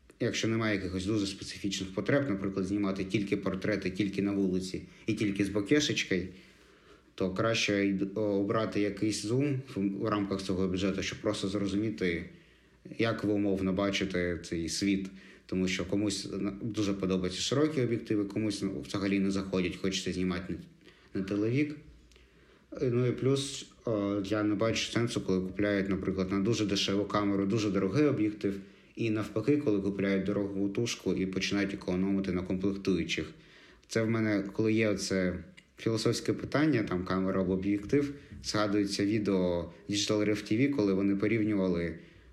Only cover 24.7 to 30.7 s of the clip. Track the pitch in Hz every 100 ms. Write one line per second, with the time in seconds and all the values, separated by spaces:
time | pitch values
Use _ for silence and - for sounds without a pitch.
24.7 | 110 - 110 120 104 92 92 92 92 104
25.7 | 101 98 95 95 92 92 98 101 110 101
26.7 | 98 - 101 98 104 101 98 98 113 104
27.7 | 95 95 120 147 113 107 - 101 98 -
28.7 | - - - 113 107 104 113 110 147 113
29.7 | 104 98 98 98 98 92 101 98 98 101